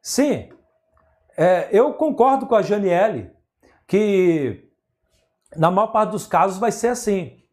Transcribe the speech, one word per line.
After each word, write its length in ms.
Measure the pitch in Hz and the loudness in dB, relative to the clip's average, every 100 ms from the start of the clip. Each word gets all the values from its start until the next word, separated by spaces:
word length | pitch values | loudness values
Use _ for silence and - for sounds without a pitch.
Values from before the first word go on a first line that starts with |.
Sim, 480 | - - 285 165 - - _ _ _ _ _ _ _ - | -6 -2 0 -2 -8 -20 _ _ _ _ _ _ _ 0
é, 320 | 170 180 147 | 2 2 2
eu 240 | 196 285 | 2 2
concordo 540 | - 311 - 247 269 247 | 0 -4 2 2 2 2
com 80 | 226 | 0
a 60 | |
Janiele 680 | 165 208 196 175 214 151 90 _ _ _ _ _ _ | 0 -2 0 2 0 -2 -10 _ _ _ _ _ _
que 840 | 190 214 196 180 160 131 101 _ _ _ _ _ _ _ _ _ 160 | 0 2 2 2 2 -2 -8 _ _ _ _ _ _ _ _ _ -2
na 140 | 160 | 0
maior 180 | 185 220 | 2 0
parte 240 | 220 214 | 0 -2
dos 140 | 214 - | -4 -2
casos 320 | 175 190 185 | 0 0 0
vai 140 | 214 | -4
ser 160 | 202 233 | -2 -4
assim. 560 | 240 214 196 151 - _ | -4 -2 -4 -4 -14 _